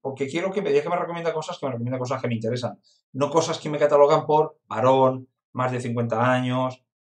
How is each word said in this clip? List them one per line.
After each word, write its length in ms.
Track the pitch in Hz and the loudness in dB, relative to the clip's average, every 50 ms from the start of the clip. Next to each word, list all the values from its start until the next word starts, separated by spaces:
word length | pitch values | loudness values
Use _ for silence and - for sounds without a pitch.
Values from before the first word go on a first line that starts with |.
porque 260 | _ 135 131 - 139 | _ -10 -6 -6 -6
quiero 240 | 131 - 165 175 190 | -4 -4 -4 -4 -2
que 120 | 190 208 185 | -4 -4 -2
me, 100 | 147 139 | 2 0
ya 100 | 143 147 | 0 2
que 60 | 165 | 0
me 80 | 175 | -4
recomienda 340 | 180 170 165 170 170 165 165 156 | -4 -4 -4 -6 -4 -4 -4 -4
cosas, 240 | 156 151 - 175 - | -4 -6 -8 -10 -8
que 80 | - | -6
me 60 | 139 123 | -6 -6
recomienda 260 | 117 117 123 131 131 | -4 -6 -6 -4 -4
cosas 240 | 127 120 135 123 - | -4 -4 -6 -4 -4
que 60 | 123 | -4
me 80 | 117 | -4
interesan. 440 | 110 107 113 123 123 127 110 - _ _ _ _ _ _ _ _ | -4 -4 -4 -4 -4 -4 -8 -8 _ _ _ _ _ _ _ _
No 160 | 131 139 143 | -4 -4 0
cosas 300 | 147 165 160 165 160 - | 2 0 0 0 -4 -6
que 100 | - 156 | -6 -6
me 100 | 151 147 | -2 0
catalogan 460 | 147 147 147 143 143 143 156 156 - | 2 4 6 6 8 8 6 2 2
por 360 | 151 151 151 156 156 - _ _ | 2 2 2 2 0 -2 _ _
varón, 600 | _ 107 110 113 127 131 135 131 131 131 131 131 _ _ _ _ _ _ | _ -4 2 4 4 6 6 4 4 2 0 -8 _ _ _ _ _ _
más 200 | 123 127 127 123 | -4 -2 -2 -2
de 80 | 123 | -4
cincuenta 520 | 123 123 117 123 117 117 120 113 117 127 127 | -4 -4 -2 -2 -2 -2 0 0 2 2 2
años, 500 | 127 127 127 127 127 127 127 123 - _ _ _ _ _ | 2 2 0 0 -2 -2 -4 -4 -8 _ _ _ _ _